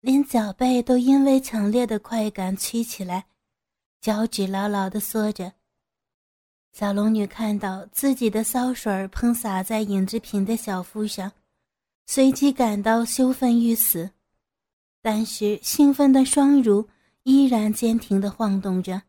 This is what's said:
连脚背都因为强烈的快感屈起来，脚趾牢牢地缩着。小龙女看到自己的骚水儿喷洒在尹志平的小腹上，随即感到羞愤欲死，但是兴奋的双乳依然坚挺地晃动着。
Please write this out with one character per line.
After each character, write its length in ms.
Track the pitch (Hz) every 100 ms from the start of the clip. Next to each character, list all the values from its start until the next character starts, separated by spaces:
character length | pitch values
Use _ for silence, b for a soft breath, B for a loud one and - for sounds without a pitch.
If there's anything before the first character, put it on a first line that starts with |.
连 220 | 240 269
脚 280 | 277 240 214
背 320 | - 254 254
都 140 | 240 254
因 260 | 247 277
为 160 | 277 269
强 320 | 262 220 202
烈 160 | 233 240
的 100 | 214
快 320 | - 233 214
感 260 | 202 185 190
屈 280 | - 233
起 200 | 233 -
来， 220 | 185 180 - _ _ _ _ _ _ _
脚 260 | - 214 226
趾 180 | - 190
牢 220 | 196 208
牢 220 | 202 190
地 100 | 214
缩 320 | - 220 214
着。 220 | 208 185 _ _ _ _ _ _ _ _ _ _ _ _
小 180 | - 202
龙 220 | 202 214
女 120 | 220 202
看 320 | - 220 208
到 280 | 196 190 -
自 200 | - 277
己 160 | 262 226
的 140 | 208
骚 300 | 220 254 254
水 180 | 247 220
儿 160 | 190 190
喷 260 | - 240
洒 300 | 233 220 190
在 160 | 190 220
尹 260 | 208 196 190
志 140 | 226
平 240 | - 202
的 140 | 196 226
小 260 | - 190
腹 240 | - 214 214
上， 240 | - 190 _ _ _ _ _ _ _ -
随 240 | - 269
即 220 | 262 277
感 320 | 269 240 208
到 220 | 208 226 233
羞 260 | - 254
愤 260 | 254 254 233
欲 160 | 233
死， 380 | 226 - 170 175 _ _ _ _ _ _ _ _ _
但 240 | 226 214 220
是 320 | - 208 208
兴 300 | - - 285
奋 180 | 277 285
的 140 | 262 262
双 360 | - 277 285
乳 260 | 233 202 214 _ _ _
依 220 | 254 269 269
然 240 | 233 214
坚 260 | 214 233 226
挺 220 | - 196
地 100 | 202
晃 320 | - 220 196
动 220 | 190 185
着。 180 | 185 185